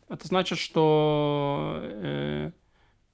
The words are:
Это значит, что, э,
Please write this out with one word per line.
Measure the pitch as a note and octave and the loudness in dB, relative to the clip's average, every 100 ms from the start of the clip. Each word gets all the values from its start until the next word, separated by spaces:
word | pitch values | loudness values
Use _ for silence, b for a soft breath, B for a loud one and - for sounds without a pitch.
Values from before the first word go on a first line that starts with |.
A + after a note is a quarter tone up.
| - | -12
Это | D3 D#3 | -12 -2
значит, | F#3 F3+ F3 | 0 0 -2
что, | - E3+ D#3 D3+ D3+ D3 D3 D3 C#3+ C#3+ D3+ D#3 | -2 2 6 6 4 2 2 0 0 -2 -4 -6
э, | - G#3 D#3+ C#3+ C#3+ D3 D#3 - _ _ _ _ _ | -8 -8 -6 -4 -4 -4 -6 -10 _ _ _ _ _